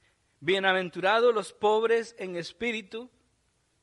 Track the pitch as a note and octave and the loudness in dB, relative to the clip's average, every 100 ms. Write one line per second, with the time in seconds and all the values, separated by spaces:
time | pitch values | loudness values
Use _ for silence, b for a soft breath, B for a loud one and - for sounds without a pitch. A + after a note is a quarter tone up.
0 | _ _ _ _ C#3+ G3 F#3+ F#3 F3+ F3 | _ _ _ _ -2 0 2 2 0 -2
1 | F#3 A3+ A#3+ A3 F#3+ - G#3 G#3+ A3+ A#3 | 2 4 4 2 -2 -2 2 2 2 0
2 | A3+ - F#3 F3 D#3+ - A#3 A3+ G3 A3 | -2 -10 -10 -8 -10 -8 -6 -6 -8 -14
3 | B3 _ _ _ _ _ _ _ | -16 _ _ _ _ _ _ _